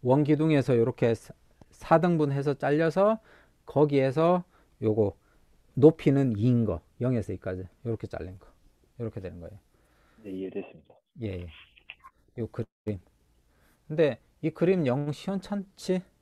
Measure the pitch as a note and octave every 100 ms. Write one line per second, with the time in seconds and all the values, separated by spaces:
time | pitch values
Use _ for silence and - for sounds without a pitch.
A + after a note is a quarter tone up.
0 | B2 C#3 D3 D3 D#3+ D3 C3 A#2+ A#2 -
1 | A#2+ A2+ - - _ _ - - - E3
2 | F3+ E3+ D3 C#3 C#3+ C3+ C3+ D3 E3 E3
3 | G3+ A3 _ - _ _ - - D3+ C#3
4 | C3+ C3+ E3 F3+ F3 _ _ _ A2 A2
5 | G#2 - _ _ _ _ _ - C#3+ D#3+
6 | - C#3 C3+ G#2 A#2 B2 A2+ E2+ _ _
7 | A#2+ B2 G2 F#2+ - F#2 F#2 _ A#2+ A2+
8 | A2 F#2 F2 F#2+ - _ _ _ _ _
9 | A2+ G#2+ F#2+ F2 E2 G#2 _ _ _ _
10 | _ _ G#2+ F#2+ F#2+ G2+ - E2 _ -
11 | _ - A2 F#2 F2 - - _ _ -
12 | - _ _ - A2 - A2+ _ - G2+
13 | _ _ _ _ _ _ _ _ _ D#3
14 | D3+ A2+ _ _ D#3 D3+ F3 F#3+ C#3+ B2+
15 | D3 C#3+ - G3 - G3+ F#3+ _ - F#3
16 | F3+ _